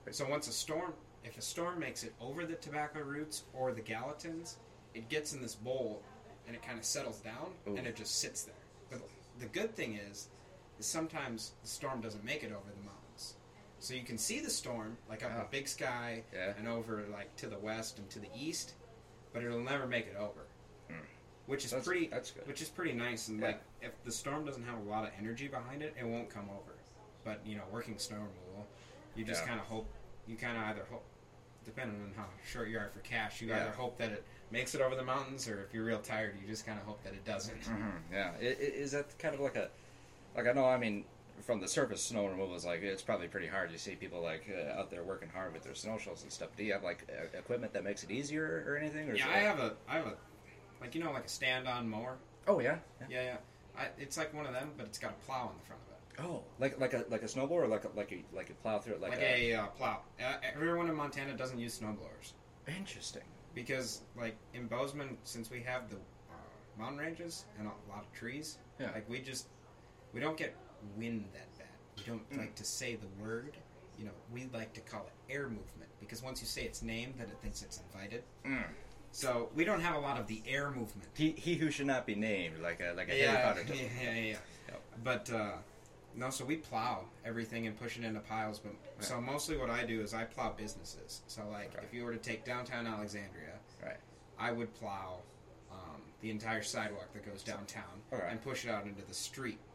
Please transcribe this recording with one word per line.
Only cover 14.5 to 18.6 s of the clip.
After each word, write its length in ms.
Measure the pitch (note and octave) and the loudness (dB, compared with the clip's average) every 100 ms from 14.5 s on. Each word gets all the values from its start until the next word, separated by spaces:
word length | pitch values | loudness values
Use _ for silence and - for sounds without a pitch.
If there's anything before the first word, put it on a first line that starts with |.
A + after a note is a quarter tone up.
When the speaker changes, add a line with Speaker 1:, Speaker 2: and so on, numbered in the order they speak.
| - C3 A#2 G#2+ A2+ - | 0 0 -2 -2 -6 -8
Speaker 2:
like, 140 | A2 | -4
up 60 | B2 | 0
in 80 | A2+ | 0
Speaker 1:
Yeah. 60 | |
Speaker 2:
the 60 | G#2+ | 0
big 180 | C#3 C#3 | 0 -2
sky 560 | - C3+ A#2+ A#2+ A#2 A2+ | 0 0 2 0 -2 -4
Speaker 1:
Yeah. 220 | F#2 F#2 G2+ | 0 0 0
Speaker 2:
and 100 | A2+ | 0
over, 380 | A#2 A2+ G#2+ G#2 | 0 2 0 -2
like, 300 | G#2 G2 - | -4 -6 -6
to 120 | A#2 | -6
the 120 | G2 | -2
west 400 | G#2 A2 A2+ - | 0 0 -2 -6
and 100 | G2 | -8
to 100 | A2+ | -8
the 100 | G2 A2 | -8 -4
east, 380 | D3 F#3 | -2 0